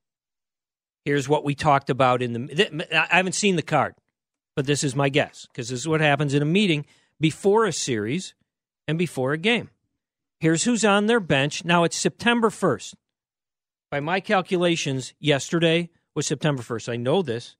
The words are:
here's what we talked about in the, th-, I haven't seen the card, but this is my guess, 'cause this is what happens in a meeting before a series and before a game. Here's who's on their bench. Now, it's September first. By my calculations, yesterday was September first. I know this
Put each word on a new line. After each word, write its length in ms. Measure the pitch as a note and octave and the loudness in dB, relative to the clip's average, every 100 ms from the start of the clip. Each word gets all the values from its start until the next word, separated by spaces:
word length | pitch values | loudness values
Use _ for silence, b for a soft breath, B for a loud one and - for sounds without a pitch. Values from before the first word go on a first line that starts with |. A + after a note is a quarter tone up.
| _ _ _ _ _ _ _ _ _ _ | _ _ _ _ _ _ _ _ _ _
here's 240 | C#3+ C#3+ C3 | -2 -2 2
what 160 | D3 | 0
we 100 | C#3+ | 0
talked 360 | C#3 D#3 C#3 - | 0 4 4 2
about 320 | B2+ B2+ B2 | 2 2 2
in 100 | B2 | 0
the, 220 | A#2 C3 | -6 -4
th-, 180 | C#3+ G#3+ D3+ F3 | -2 -2 -4 -4
I 140 | D#3+ E3 F3 | -2 2 2
haven't 180 | F#3 | 0
seen 220 | - G#3 F3 | 0 0 0
the 60 | |
card, 320 | - D3+ G#2 - _ _ _ _ _ - | 0 0 0 -4 _ _ _ _ _ -4
but 100 | C3+ | -2
this 160 | C#3+ | 0
is 120 | D3 C3+ | 0 0
my 120 | C#3+ | 0
guess, 380 | C#3 G2+ - - | 2 -2 -6 -18
'cause 140 | - A#2 | -12 -10
this 120 | B2+ | -8
is 80 | D3+ | -4
what 120 | D#3 | 0
happens 340 | D3+ C#3 D3 | 2 2 2
in 80 | C#3+ | 0
a 40 | D3 | 2
meeting 380 | F#3 G#3 D3 D3 b b b | 2 2 0 -4 b b b
before 440 | D#3 - G3+ G#3+ | -2 0 2 4
a 80 | G#3+ | 2
series 600 | C#3+ - A2+ G#2 E3 - - _ _ _ _ - | -2 -4 -2 -2 -4 -8 -16 _ _ _ _ -6
and 100 | D#3+ | -4
before 340 | F3+ - B2+ | -4 -2 -4
a 60 | D#3 | -2
game. 320 | G3+ A#3 A#2 _ _ _ _ _ _ - | 0 -2 -4 _ _ _ _ _ _ -2
Here's 240 | D#3+ E3 | 0 2
who's 200 | A3 A#3 | 2 2
on 220 | G#3+ G3+ G#3 | 4 4 4
their 140 | A#3+ | 0
bench. 440 | E3 C#3 C#3+ - | 2 0 0 -2
Now, 200 | E3+ F3 | 0 2
it's 120 | E3+ - | 2 0
September 540 | F#3+ - A#3 A#3+ A3 | -4 -2 0 2 0
first. 440 | - F3+ A2 - - _ _ _ _ _ _ _ _ - | 0 -2 -2 -6 -20 _ _ _ _ _ _ _ _ -8
By 100 | C#3+ | -6
my 200 | D3 F#3+ | -2 -4
calculations, 920 | - G3+ - F3+ F3 E3 D3+ C3 B2 - | 0 -2 0 0 0 0 -2 -4 -8 -4
yesterday 680 | D3 C#3 - E3+ E3 E3 E3+ _ _ | 0 0 0 0 2 0 -2 _ _
was 120 | D3+ - | -6 -4
September 360 | C#3+ D#3 C3+ | -2 0 -2
first. 260 | A#2 A2+ - | -4 -8 -6
I 80 | A#2+ | -4
know 260 | A#2+ F3 | 0 0
this 340 | D3+ A#2 - | 0 -6 -8